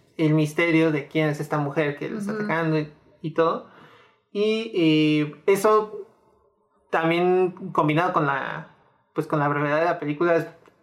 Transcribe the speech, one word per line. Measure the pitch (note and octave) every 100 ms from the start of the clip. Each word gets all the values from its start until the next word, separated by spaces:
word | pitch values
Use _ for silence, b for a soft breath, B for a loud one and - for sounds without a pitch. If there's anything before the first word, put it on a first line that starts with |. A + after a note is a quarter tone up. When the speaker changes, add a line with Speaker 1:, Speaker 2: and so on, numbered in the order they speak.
| _ -
Speaker 1:
el | D#3
misterio | D#3 D3 E3 E3+ D#3+ E3
de | D3+ C#3
quién | D#3 D#3
es | D3
esta | D3 D3+
mujer | C#3+ D#3+ D3 C#3+
que | -
lo | G#3+
está | G3+
Speaker 2:
Ujú. | G#3+
Speaker 1:
atacando | G#3 E3 D#3+ D#3
y, | D3+ - _ _
y | D#3
todo. | D3 E3 A#3 - B B B B B _
Y, | G3+ G#3+ A3 A3+
eh, | F#3 D#3+ D#3 D3+ D3+ D3 - -
eso | G3 G#3+ G#3+ G#3+ - - _ _ _ _ _ _ _ -
también | F3 E3 E3+ F3+ F#3 F3+ - F#3
combinado | E3 D3+ D3+ F3+
con | F3 D3
la, | C3+ - - - _ _ _ _
pues | - D3
con | D#3
la | C#3+
brevedad | D3 D3 D3+
de | E3+
la | E3+
película, | D3 D3 F3 E3 D#3 - - _